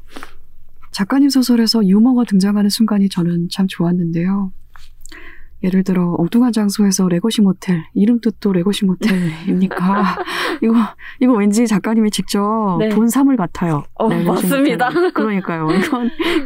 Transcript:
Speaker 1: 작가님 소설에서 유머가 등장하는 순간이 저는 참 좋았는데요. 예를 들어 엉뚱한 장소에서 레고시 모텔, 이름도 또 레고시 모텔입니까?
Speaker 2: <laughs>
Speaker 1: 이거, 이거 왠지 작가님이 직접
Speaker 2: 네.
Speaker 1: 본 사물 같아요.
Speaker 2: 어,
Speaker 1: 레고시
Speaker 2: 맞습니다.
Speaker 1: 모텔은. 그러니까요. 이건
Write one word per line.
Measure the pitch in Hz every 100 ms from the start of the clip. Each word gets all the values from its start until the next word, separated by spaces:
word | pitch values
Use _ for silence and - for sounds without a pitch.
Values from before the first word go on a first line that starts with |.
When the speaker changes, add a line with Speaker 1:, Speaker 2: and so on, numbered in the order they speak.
| - - - - - - - - -
Speaker 1:
작가님 | - 202 277 285
소설에서 | 262 247 233 226 226 190
유머가 | 202 240 247
등장하는 | 240 196 202 208 208
순간이 | - 220 208 196
저는 | 180 170 170 175
참 | - 190
좋았는데요. | - 170 180 170 165 180 202 190 - - - - - - - - - - -
예를 | 185 190
들어 | 190 180 175 175
엉뚱한 | 170 233 247
장소에서 | 220 208 196 202 196 185
레고시 | 170 226 220
모텔, | 196 180 - 175 -
이름도 | - 208 240 226 -
또 | 202
레고시 | 185 185 196 190
모텔입니까? | 180 220 185 175 160 190 180 185 - 180 196 190 262 359 -
Speaker 2:
<laughs> | - 339
Speaker 1:
이거, | 226 226 208 - - -
이거 | 254
왠지 | 226 208 208 233
작가님이 | 196 220 226 214
직접 | 202 - 202 208 220 208 180
Speaker 2:
네. | 220
Speaker 1:
본 | 208 233
사물 | 240 277 247
같아요. | 170 - 170 147 - -
Speaker 2:
어, | 220
Speaker 1:
레고시 | 170 175 180 180
Speaker 2:
맞습니다. | 269 285 226 247
Speaker 1:
모텔은. | 349 359
그러니까요. | - 214 196 180 165 156
이건 | 185 349 247 240 - 339 349